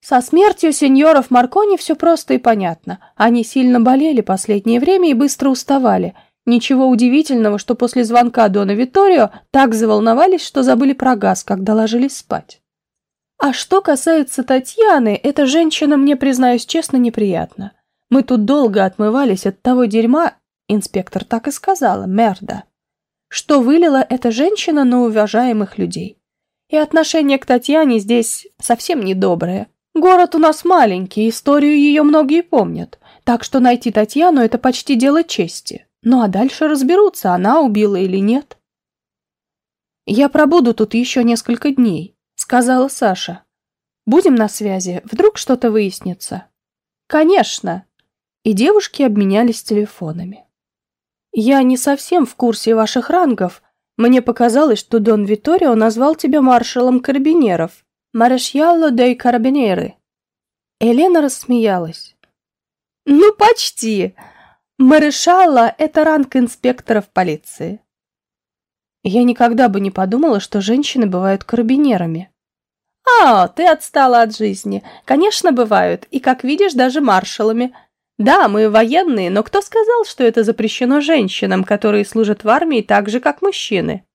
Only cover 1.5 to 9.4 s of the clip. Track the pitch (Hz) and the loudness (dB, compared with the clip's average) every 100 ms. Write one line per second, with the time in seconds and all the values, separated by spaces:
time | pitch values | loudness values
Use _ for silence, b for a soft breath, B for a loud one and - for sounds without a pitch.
1.5 | 381 415 381 - 320 339 330 - 262 247 | 0 0 0 -2 -2 0 0 0 -2 0
2.5 | 220 185 165 - 185 b _ 220 240 226 | 0 -2 -8 -12 -16 b _ 0 0 -2
3.5 | 269 254 247 226 269 311 285 220 190 - | 0 2 2 4 2 2 0 -2 -4 -2
4.5 | 202 196 233 294 381 349 247 285 - 277 | -4 0 0 2 2 2 2 0 -2 -2
5.5 | 262 - 277 254 190 175 - b _ - | -2 -2 0 2 0 -2 -10 b _ -2
6.5 | 233 - 262 262 247 247 262 311 254 214 | 0 0 0 2 2 2 2 0 0 0
7.5 | 202 - 240 247 247 233 233 240 233 220 | -2 -4 -4 -2 -2 0 2 0 2 0
8.5 | 196 196 202 254 - 392 349 214 B | 0 -2 -2 -2 2 4 4 2 B